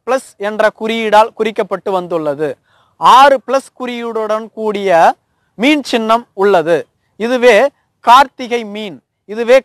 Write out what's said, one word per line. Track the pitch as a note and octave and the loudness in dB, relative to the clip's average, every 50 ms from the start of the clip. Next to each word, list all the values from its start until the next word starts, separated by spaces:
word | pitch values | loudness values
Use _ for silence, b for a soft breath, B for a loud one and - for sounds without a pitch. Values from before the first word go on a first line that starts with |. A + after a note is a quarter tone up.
| - | -6
பிளஸ் | A#3 B3+ C4+ - - _ | -6 -6 -6 -6 -10 _
என்ற | - G3+ G#3 G#3+ G#3 A3 G#3 - - | -10 -8 -8 -4 0 -2 -2 -2 -4
குறியீடால் | A3 A3 A3+ A3+ A3+ G#3+ G#3 G#3+ A3 A3+ - - | -8 -6 -6 -4 -2 2 2 2 2 2 -2 -6
குறிக்கப்பட்டு | A3 A3+ G#3 A3+ G#3 - G3+ F3+ - G#3+ | -6 -6 -4 -6 -6 -6 -6 -8 -6 -4
வந்துள்ளது. | F#3+ F3+ F3 E3 F3 D#3+ D#3 D3 C#3 C#3+ D#3 C#3+ A#2+ _ _ _ _ _ _ _ _ | -6 -4 -4 -4 -6 -4 -4 -4 -6 -4 -6 -8 -8 _ _ _ _ _ _ _ _
ஆறு | - D#3+ F3+ A3 B3+ C#4 C#4+ C4+ B3 - | 0 4 6 6 8 6 6 4 2 -2
பிளஸ் | - B3 C4+ - - _ - | -4 -4 -4 -4 -8 _ -12
குறியீடுடன் | B3+ B3 B3 A#3 A#3 A#3 A3 A3+ A3 G#3 G#3+ A3 A3+ G#3 | -12 -10 -10 -10 -10 -8 -8 -6 -4 -4 -6 -6 -6 -10
கூடிய | - A3 A3 G#3+ G3+ G#3 G3 F#3+ E3+ E3 F3 A#3 C4 _ _ _ _ _ _ _ _ | -12 -8 -6 -6 -4 -4 0 2 4 4 4 4 2 _ _ _ _ _ _ _ _
மீன் | - A3+ C#4+ D#4 D4 | -2 0 0 0 0
சின்னம் | B3+ - C4 A3+ A3 A3 A3+ A#3 A#3 _ | -2 -4 -4 -4 0 0 -2 -2 -2 _
உள்ளது. | - F#3+ F#3+ G3+ G3 E3+ D3+ E3 E3+ C#3 A#2+ _ _ _ _ _ _ | -6 -2 0 2 2 2 0 0 -2 -2 -4 _ _ _ _ _ _
இதுவே | - G#3 A#3+ C4 A#3+ A#3+ B3 G#3+ G3+ C4+ C#4+ _ _ _ _ _ _ | -8 -6 -4 -2 0 2 4 4 4 2 0 _ _ _ _ _ _
கார்த்திகை | - A#3 A#3+ C4+ C#4+ C4 _ - B3+ G#3+ A#3+ A#3+ A3 | 2 4 6 6 4 2 _ -14 -10 -8 -6 -8 -8
மீன், | G3+ G3+ G#3+ G#3+ G3 D3 A#2 _ _ _ _ _ | -8 -12 -12 -12 -12 -14 -16 _ _ _ _ _
இதுவே | - G#3 A3+ A#3 A3+ B3+ C4+ | -12 -10 -4 0 2 2 2